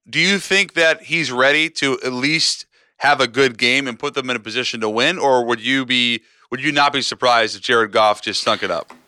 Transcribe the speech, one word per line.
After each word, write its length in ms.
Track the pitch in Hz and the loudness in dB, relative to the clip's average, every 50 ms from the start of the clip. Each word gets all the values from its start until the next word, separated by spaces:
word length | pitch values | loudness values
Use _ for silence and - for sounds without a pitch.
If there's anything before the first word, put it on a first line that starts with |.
| _ 120 | _ -8
do 100 | 117 156 | -4 -2
you 200 | 165 190 202 190 | 0 0 0 -2
think 340 | - - 190 196 196 165 - | -2 0 0 0 0 0 0
that 300 | 170 165 160 156 - - | 0 2 2 2 0 -4
he's 280 | - 156 170 151 123 | -6 -4 -4 -4 -2
ready 380 | 127 123 131 135 147 151 160 160 | 0 2 4 4 4 2 0 -2
to 300 | 160 - 143 139 131 - - | -2 -2 -2 -2 -2 -2 -4
at 80 | 127 | -6
least 540 | 127 123 127 143 156 160 - - - - - - _ _ _ _ _ - | -4 -4 -2 -2 0 0 0 -2 -2 -4 -8 -16 _ _ _ _ _ -2
have 240 | - 143 147 135 | 0 2 2 2
a 60 | 131 117 | 2 0
good 320 | 110 135 139 131 117 104 | 2 2 2 2 2 0
game 280 | 127 120 127 139 139 127 | 0 0 2 0 0 -4
and 120 | 117 110 | -6 -8
put 160 | 143 143 139 | -8 -6 -6
them 120 | 143 127 127 | -6 -4 -4
in 40 | 123 | -6
a 40 | 117 | -6
position 420 | 107 113 107 127 123 - - 117 | -6 -6 -6 -6 -4 -4 -4 -4
to 80 | 110 107 | -4 -2
win, 300 | 107 117 123 156 185 170 | 0 0 0 0 0 0
or 260 | 139 139 131 123 120 | 2 2 2 2 2
would 160 | 117 120 113 | 0 -2 -2
you 240 | 107 123 135 135 131 | -2 -2 -2 -2 0
be, 360 | 123 127 123 120 120 117 110 - _ _ _ _ _ | 0 0 0 2 0 0 -2 -6 _ _ _ _ _
would 120 | 123 131 | -10 -6
you 100 | 131 151 | -4 -2
not 200 | 143 143 143 143 | 0 2 2 2
be 120 | 143 135 117 | 2 0 -4
surprised 520 | - 117 - 135 123 120 117 113 104 - | -4 -4 0 2 2 4 4 2 0 -2
if 60 | 98 | -6
Jared 300 | - - 123 117 110 107 | -2 0 2 2 2 2
Goff 320 | 101 113 107 107 104 - - | 2 4 4 4 2 0 -2
just 180 | 110 98 - | -6 -6 -4
stunk 220 | - 120 107 98 107 | -2 -2 -2 -2 -2
it 80 | 92 | -2
up? 200 | 87 78 - - - - _ | -4 -4 -6 -8 -14 -20 _